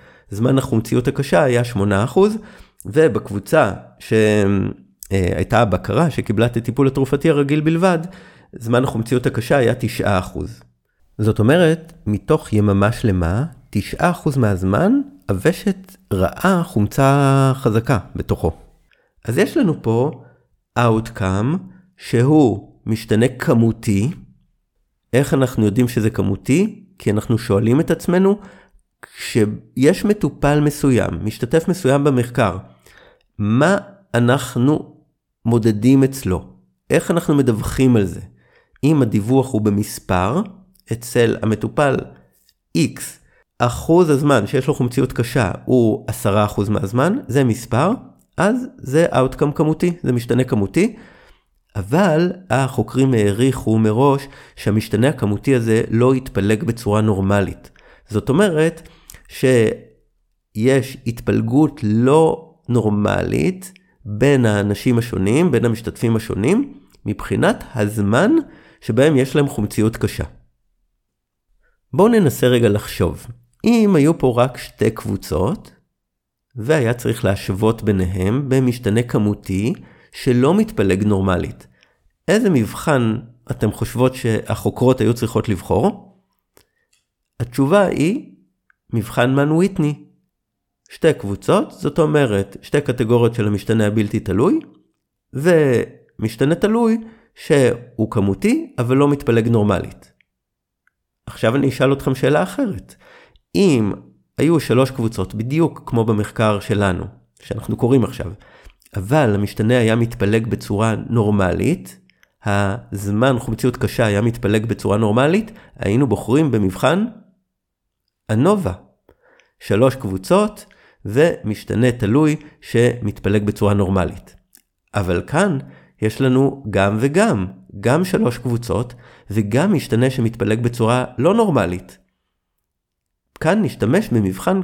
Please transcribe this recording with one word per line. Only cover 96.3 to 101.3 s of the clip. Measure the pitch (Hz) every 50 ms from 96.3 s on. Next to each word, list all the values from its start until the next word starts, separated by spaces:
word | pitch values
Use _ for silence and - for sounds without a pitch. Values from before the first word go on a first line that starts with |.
| - - - 143 170
תלוי | 175 - 208 220 233 240 226 220 226 226 - - _ _ _ _
שהוא | - - - 160 143 131 120 - - - - _ - 110 107
כמותי, | - 113 98 98 98 95 - 208 254 320 330 - - -
אבל | 123 117 131
לא | 135 143 143
מתפלג | 143 139 - - 117 117 110 117
נורמלית. | 117 110 104 104 98 82 - - - - - _ _ _ _ _ _ _ _ _ _ _ _ _ _ _ _ _ _ _ _ _ _ _ _
עכשיו | -